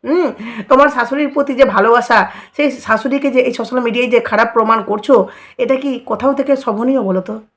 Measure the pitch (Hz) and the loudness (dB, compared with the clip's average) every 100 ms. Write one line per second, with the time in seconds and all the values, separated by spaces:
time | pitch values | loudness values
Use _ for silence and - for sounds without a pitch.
0 | 233 339 311 180 226 226 196 262 285 247 | 0 0 0 -4 -12 -12 2 4 4 2
1 | 233 277 294 277 277 254 254 190 214 240 | -2 -2 -2 -2 -2 2 2 4 4 2
2 | 240 240 180 - - - 294 254 - 220 | 4 2 2 -6 -16 -2 -2 -2 -2 -2
3 | 262 269 277 254 247 240 220 254 240 233 | 0 0 2 2 0 -2 -4 -2 -2 -2
4 | 247 233 233 214 233 233 220 220 196 208 | -2 -2 -2 0 0 0 0 0 0 -6
5 | 208 247 190 - - - 247 262 277 254 | 2 2 2 -8 -20 -6 -2 0 -2 -6
6 | - 214 262 277 269 269 262 208 240 269 | -6 -2 -2 0 0 0 0 -2 0 0
7 | 196 185 185 214 - | 0 -2 -4 -12 -14